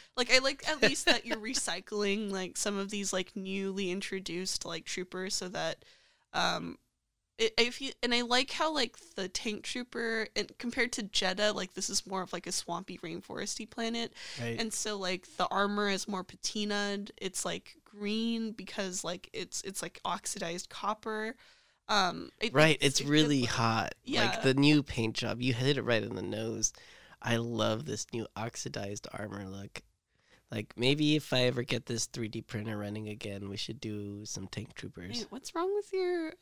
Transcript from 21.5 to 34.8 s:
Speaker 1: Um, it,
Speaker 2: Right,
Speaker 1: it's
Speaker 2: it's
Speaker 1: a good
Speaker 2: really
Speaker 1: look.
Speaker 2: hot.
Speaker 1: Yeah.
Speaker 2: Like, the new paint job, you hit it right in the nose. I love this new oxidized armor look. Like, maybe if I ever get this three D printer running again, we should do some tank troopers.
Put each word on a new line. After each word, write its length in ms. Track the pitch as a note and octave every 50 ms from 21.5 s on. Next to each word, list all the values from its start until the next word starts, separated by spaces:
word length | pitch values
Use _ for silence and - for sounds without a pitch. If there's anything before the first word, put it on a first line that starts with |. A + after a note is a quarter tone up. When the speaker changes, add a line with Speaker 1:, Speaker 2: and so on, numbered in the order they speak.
| - _ _ _ _ _ _ -
Speaker 1:
Um, 420 | G#3+ G#3 F#3+ F3+ - D#3+ - - - -
it, 140 | - - -
Speaker 2:
Right, 220 | C#3+ D3+ D#3+ D3+ -
Speaker 1:
it's 60 | C#3+
Speaker 2:
it's 140 | D3 C3+ -
Speaker 1:
a 40 | C#3
good 40 | C#3+
Speaker 2:
really 320 | D3 D3+ D#3 D3 D3 C3+
Speaker 1:
look. 80 | A#2+ A2+
Speaker 2:
hot. 440 | - B2 A#2 A2+ - A2+ F#2+ - - _ -
Speaker 1:
Yeah. 220 | B3 C#4+ A#3+ G#3+
Speaker 2:
Like, 180 | G3 - - -
the 100 | C3+ C3
new 300 | C3+ C#3+ D3 D3+ D3 C3+
paint 320 | - - - A2 A2 G#2+
job, 260 | - A#2+ A2 G#2 A#2
you 120 | B2 C3 B2
hit 220 | A2+ B2+ C#3 D3 C3+
it 40 | A2+
right 200 | A#2 A#2 A2 G#2
in 120 | G#2+ A2+
the 60 | A2
nose. 520 | G#2 G2+ G#2 G#2+ A2+ A2+ A2 G#2 G#2+ - - - - - - - - - - - -
I 140 | A#2 A#2 A#2
love 480 | A#2 A#2 A#2 A2 G#2+ A2 A2 A2 -
this 200 | - A2 A2 - - -
new 140 | A#2 A2 - -
oxidized 720 | - A2 A#2 - - - - C#3+ A2+ G2+ G2+ G#2 G#2+ - -
armor 360 | - G2+ G#2 G#2 G#2 G2+ G2+ F#2+
look. 340 | F#2+ G2 G2 G#2 - - - _ _ _ _ _ _ _ _ _ _ _ _ -
Like, 220 | - A2 G#2 - - G2+
maybe 380 | A#2 C3 C#3+ D3+ D3+ D3+ D3+
if 180 | D3+ - - -
I 100 | B2+ B2+
ever 180 | B2 B2 B2+ A#2+
get 240 | - C3 A2+ - -
this 180 | A#2+ A2 -
three 220 | - - B2+ A#2 G#2
D 140 | - A2+ -
printer 340 | - - G#2+ G#2+ A2 G#2+ G#2
running 300 | G#2 G2+ G#2 A2 G#2+ G#2+
again, 420 | G#2 G#2 - G#2+ G2 G2+ G2+ G2
we 80 | G2+ G#2+
should 220 | - - A2+ B2
do 460 | - G#2+ G#2+ G#2 G2+ G2+ G2+ G2+ A2
some 220 | - - - F#2+ F#2+
tank 280 | - G#2+ A2+ - -
troopers. 440 | -